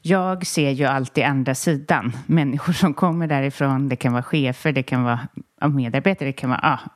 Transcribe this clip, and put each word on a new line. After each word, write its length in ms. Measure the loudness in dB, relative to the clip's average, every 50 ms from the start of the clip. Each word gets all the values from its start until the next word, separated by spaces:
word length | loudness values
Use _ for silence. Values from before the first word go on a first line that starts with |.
jag 440 | _ 0 2 2 2 0 -2 -4 -4 -4
ser 220 | -2 0 0 0
ju 160 | 2 2 0
alltid 380 | 2 2 0 -2 -2 0 0 2
andra 320 | 2 2 2 0 0 -2
sidan. 640 | 0 0 0 0 0 0 0 0 0 0 -2 -6 -6 -2
Människor 480 | 0 2 2 2 2 -2 -2 -2 -2 0
som 200 | 2 2 0 2
kommer 340 | 2 0 0 2 0 0 0
därifrån, 640 | 0 0 0 -2 -2 0 0 0 2 2 0 0
det 60 | -2
kan 180 | -2 0 0 0
vara 100 | 0 -2
chefer, 480 | 0 0 0 0 0 -2 -2 -2 -2
det 120 | 0 0 -2
kan 200 | 0 0 0 2
vara, 240 | 2 0 -2 -2 -8 -12 -14 -18 -18 _ _
ja, 60 | 0 0
medarbetare, 600 | 2 2 0 0 -2 0 2 2 0 0 -2 -6
det 40 | -6
kan 160 | -4 -2 -2
vara, 100 | -2 0 2
ja, 160 | 0 0 0 -4 -12 -4